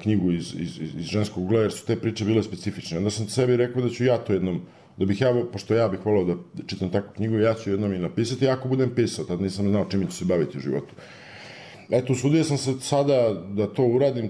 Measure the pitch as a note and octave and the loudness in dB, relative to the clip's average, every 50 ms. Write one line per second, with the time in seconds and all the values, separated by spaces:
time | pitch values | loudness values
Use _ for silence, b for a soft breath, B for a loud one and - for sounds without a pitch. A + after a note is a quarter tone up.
0 | - G#2+ G#2+ G2 F2+ F2+ F2 E2+ - - - - F2 D#2 - - D#2+ D#2 D2 E2 | 0 2 2 2 4 2 2 0 -2 -6 -8 -8 -8 -8 -8 -8 -10 -8 -8 -8
1 | E2+ D2 F#2+ G#2 G#2 G#2 - F2+ F#2 F#2 A2 A2+ A2 G2+ - - - - A2 - | -6 -2 0 0 0 -2 -2 -4 -2 2 2 2 2 0 -2 -4 -4 -4 -4 -2
2 | - A2+ G#2+ - G#2 G2+ A2+ A2 G2 - F#2 F2 - G2+ - - - - E2 E2 | -2 -4 -4 -2 0 2 2 2 0 0 -6 -6 -6 -8 -8 -8 -10 -6 -4 -2
3 | G2 G#2 - A2 A2 G2 - C3+ B2+ B2 B2 A#2 B2 A#2+ A#2+ B2+ B2 A#2 - - | -2 -2 -2 -2 -6 -4 0 0 2 4 4 4 2 0 0 0 -2 -2 0 2
4 | A#2+ B2+ A#2+ A2+ - - G2+ F#2 F2+ F#2 F2 D#2+ - B B B B B B - | 2 2 2 2 2 0 0 0 2 0 -2 -4 -6 B B B B B B -2
5 | G2 G2 G2+ G2+ C3+ B2+ A#2+ B2 - - - G2+ - - A2 A2+ A#2 G#2 F#2 F#2+ | 0 0 2 2 2 2 4 2 0 -2 -6 -10 -2 0 2 2 4 2 0 -2
6 | - G#2+ G#2+ G2+ F2+ F2 F2 F2 - - - - - - G2+ - G2 F2+ F#2+ G2+ | 0 2 2 4 2 2 -2 -4 -6 -12 -14 -12 -10 -8 -6 -4 -4 0 0 -2
7 | G2+ - - - G#2+ A2 A2 G#2+ G#2+ A2+ A2 A2 - G2+ G2 G2 G#2+ G2+ F#2+ F#2 | -2 -2 -6 -4 -2 0 2 4 4 2 2 0 -2 -2 -2 0 0 -2 -2 -2
8 | F2 E2+ - - A#2 A2+ B2+ - C3+ C3 C3 C3 C3 B2+ C3 C3 C3 A#2+ B2 A#2+ | -4 -2 -2 -2 -2 -2 0 0 2 2 2 0 0 -2 0 2 2 0 2 0
9 | A#2 G2+ - - D#2+ - F2 F2 G2 F#2+ F#2 G2+ G2+ G2 G2+ G#2 F2+ - G2 G2 | 0 0 0 -6 -6 -4 -2 -2 -2 -2 -2 0 0 2 2 2 0 0 0 -2
10 | F#2 E2+ - - F2+ F2+ F2+ F2 D2+ C#2 - C#2 C2 C#2+ C2 C#2+ - - - B | -2 -2 -4 -4 0 0 2 2 2 0 -4 -6 -4 -2 -2 -2 -4 -6 -16 B
11 | B B B B B B B B B B B B B B B B B - - B2 | B B B B B B B B B B B B B B B B B 0 0 0
12 | B2+ - C3 B2+ B2+ C#3+ D#3 E3 D3+ - C#3+ C3+ - C3 C3 C3 - - D3 C#3 | 2 2 0 2 2 4 4 4 4 2 0 0 0 -2 -2 -2 -2 0 2 2
13 | C#3+ C#3+ C#3 B2+ A#2 A2+ G2+ E2+ E2+ G2 G2+ G2+ G#2 G2 - - C3 A#2+ A#2 B2+ | 4 4 4 4 4 4 2 -2 -6 -6 -2 -2 -2 0 2 2 2 4 4 4
14 | C#3 C#3 B2 A#2+ A2+ | 4 2 2 0 -4